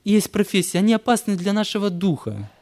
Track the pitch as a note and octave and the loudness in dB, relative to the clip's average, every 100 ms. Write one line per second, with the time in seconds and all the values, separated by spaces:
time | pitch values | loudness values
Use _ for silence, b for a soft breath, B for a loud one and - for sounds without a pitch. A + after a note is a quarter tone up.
0 | G3+ G#3 - G3+ G#3 G3 F3 F3 G#3 A3 | 0 2 2 -2 0 0 0 2 2 2
1 | B3 A#3 - F#3+ F#3+ G#3 G#3 G#3+ G3+ F3 | 2 -2 0 -4 -2 -2 -2 -2 -4 0
2 | F#3+ C3+ A2 G#2 G2+ _ | 0 0 -4 -8 -10 _